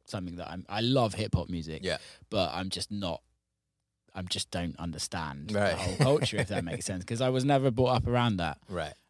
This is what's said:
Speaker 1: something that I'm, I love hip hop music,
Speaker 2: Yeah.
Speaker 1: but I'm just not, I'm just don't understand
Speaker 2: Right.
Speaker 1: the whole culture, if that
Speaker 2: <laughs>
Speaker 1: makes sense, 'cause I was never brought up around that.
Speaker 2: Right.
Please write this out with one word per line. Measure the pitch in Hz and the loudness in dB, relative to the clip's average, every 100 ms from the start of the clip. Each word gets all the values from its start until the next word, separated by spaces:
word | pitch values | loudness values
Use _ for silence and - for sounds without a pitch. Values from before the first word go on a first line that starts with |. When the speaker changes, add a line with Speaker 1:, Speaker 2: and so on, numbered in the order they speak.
| - | -10
Speaker 1:
something | 101 90 87 | -8 -8 -8
that | 82 | -8
I'm, | 87 - | -10 -6
I | 104 | -2
love | 117 135 117 | 2 4 4
hip | 98 107 92 | 0 0 0
hop | 87 | 0
music, | 87 78 78 | -4 -4 -4
Speaker 2:
Yeah. | 92 80 - - - | -2 -4 -6 -20 -4
Speaker 1:
but | 107 98 | 0 0
I'm | 90 95 | -2 -6
just | 92 - | -6 -6
not, | 104 92 76 - _ _ _ _ _ _ _ _ | -4 -4 -6 -10 _ _ _ _ _ _ _ _
I'm | 95 92 | -10 -6
just | 95 - | -6 -4
don't | 90 87 - | -4 -4 -4
understand | 85 80 - 90 78 69 78 | -6 -6 -6 -4 -6 -8 -2
Speaker 2:
Right. | 104 101 | 2 2
Speaker 1:
the | 85 | 2
whole | 90 92 | -2 4
culture, | 135 147 131 104 | 6 6 2 0
if | 120 | 0
that | 95 | -2
Speaker 2:
<laughs> | 85 | -2
Speaker 1:
makes | - - | -4 -4
sense, | 92 95 | -6 -4
'cause | 117 | 0
I | 127 | 2
was | 131 131 | 2 4
never | 139 135 | 4 4
brought | 117 127 120 | 4 4 4
up | 117 | 4
around | 120 120 95 | 4 4 2
that. | 82 69 - | 0 -4 -6
Speaker 2:
Right. | 90 76 - _ | -6 -6 -8 _